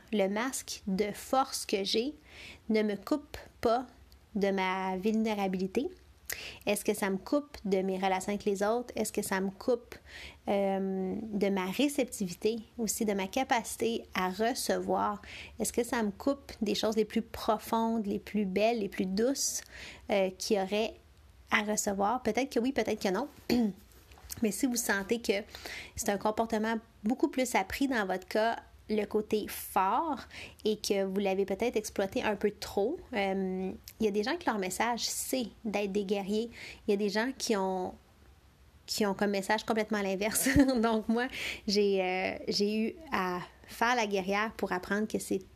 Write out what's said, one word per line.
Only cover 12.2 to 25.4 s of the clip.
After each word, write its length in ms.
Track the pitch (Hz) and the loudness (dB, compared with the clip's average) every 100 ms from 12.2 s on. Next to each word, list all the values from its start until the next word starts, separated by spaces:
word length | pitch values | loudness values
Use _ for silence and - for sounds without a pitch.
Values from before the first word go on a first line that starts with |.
| 185 170 214 226 214 - | -6 -2 -2 -2 -6 -6
aussi 260 | 214 - | -4 0
de 80 | 214 | 0
ma 140 | 196 190 | 0 0
capacité 760 | 269 262 247 - - 233 233 - | 0 2 0 0 -2 -2 -2 -4
à 140 | - 185 | -2 -2
recevoir ? 920 | 185 226 240 - 185 185 190 208 208 - - - - | 2 0 0 0 0 2 0 0 -2 -8 -16 -14 -4
Est-ce 140 | 214 | -2
que 120 | - | 0
ça 180 | 240 240 | 0 2
me 80 | 208 | 0
coupe 420 | 190 - 277 - - | 0 0 0 -4 -4
des 140 | 202 | -2
choses 220 | 202 214 220 | 0 0 2
les 80 | |
plus 180 | 214 226 | 2 0
profondes, 840 | 220 - - 214 - 226 226 226 202 | -2 -6 0 0 2 0 2 0 0
les 120 | 202 | -4
plus 260 | - 208 | -2 -2
belles, 360 | 196 190 220 240 | 0 2 2 2
les 80 | 196 | -2
plus 180 | - 190 | -2 -2
douces, 560 | 190 240 277 - - - - - - - | 2 2 2 -2 -4 -10 -16 -16 -14 0
euh, 200 | 208 190 190 | 2 2 -2
qu'il 220 | - 208 | 0 2
y 20 | |
aurait 340 | 190 202 233 - - - - - - | 2 0 -2 -4 -20 -20 -20 -20 0
à 120 | 226 | 0
recevoir ? 600 | 208 208 - 196 196 247 | 2 0 0 0 0 0
Peut-être 300 | 226 214 269 | 0 0 0
que 80 | 254 | 0
oui, 120 | 240 | 0
peut-être 300 | 277 214 220 | 0 -2 0
que 80 | 202 | 0
non. 180 | 190 285 - - | 0 -2 -8 0
<clears throat> 220 | 247 220 - - - - - - - | 2 2 0 -14 -20 -20 -20 -14 -2
Mais 100 | 220 | -2
si 140 | - 269 | 0 0
vous 100 | 240 | 0
sentez 440 | - 202 196 233 | 0 0 0 -2
que 120 | 233 202 | 2 0